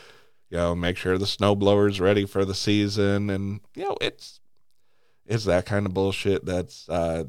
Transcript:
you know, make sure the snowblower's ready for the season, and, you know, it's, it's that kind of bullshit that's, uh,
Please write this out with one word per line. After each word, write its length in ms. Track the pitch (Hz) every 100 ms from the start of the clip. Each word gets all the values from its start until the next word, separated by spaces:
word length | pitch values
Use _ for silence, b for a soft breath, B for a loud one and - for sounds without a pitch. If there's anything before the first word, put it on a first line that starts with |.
| B B B B _
you 80 | 85
know, 160 | 87
make 220 | 87 85 87
sure 220 | 92 92
the 60 |
snowblower's 760 | 98 - 101 101 101 101 104 95
ready 260 | 95 104 98
for 180 | 98
the 100 | 98
season, 720 | 95 107 104 101 104 101 101 101
and, 300 | 95 98 104 -
you 80 | -
know, 140 | 392 -
it's, 400 | - - - - - - _ _ _ _ _ _ -
it's 160 | 113
that 220 | 98 87 -
kind 180 | 101
of 80 | 101
bullshit 540 | 95 95 92 101 95 92
that's, 420 | 90 - - -
uh, 340 | 85 82 82